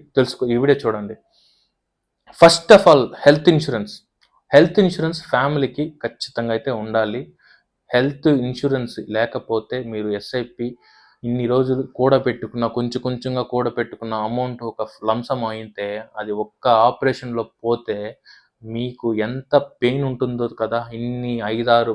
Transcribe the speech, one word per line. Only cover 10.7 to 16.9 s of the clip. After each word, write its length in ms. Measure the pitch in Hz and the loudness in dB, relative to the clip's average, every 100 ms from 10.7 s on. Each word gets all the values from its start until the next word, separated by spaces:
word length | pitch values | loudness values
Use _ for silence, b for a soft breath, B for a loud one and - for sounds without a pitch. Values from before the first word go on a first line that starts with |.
| 120 b b b b | -10 b b b b
ఇన్ని 240 | 120 123 120 | -6 -4 0
రోజులు 360 | 127 131 131 131 | 0 0 -2 -4
కూడబెట్టుకున్న, 720 | - 131 131 123 117 110 120 117 | -2 2 2 2 -4 -8 -4 -4
కొంచెం 360 | 120 120 127 | -2 -4 -4
కొంచెంగా 400 | 127 123 131 127 | -6 -6 -6 -6
కూడబెట్టుకున్న 720 | 120 123 123 117 113 - 113 110 | -4 -2 -2 -4 -6 -8 -8 -6
అమౌంట్ 380 | 110 120 127 120 | -4 -4 -6 -6
ఒక 240 | 117 - 107 - 110 | -10 -8 -10 -6 -4
లంసమ్ 380 | 113 120 127 | -4 -4 -6
అయితే, 440 | 113 110 110 101 101 104 110 107 | -6 -8 -12 -10 -8 -8 -12 -12
అది 160 | 107 | -8
ఒక్క 320 | 104 104 _ 127 113 | -6 -8 _ 0 4
ఆపరేషన్లో 640 | 120 | 2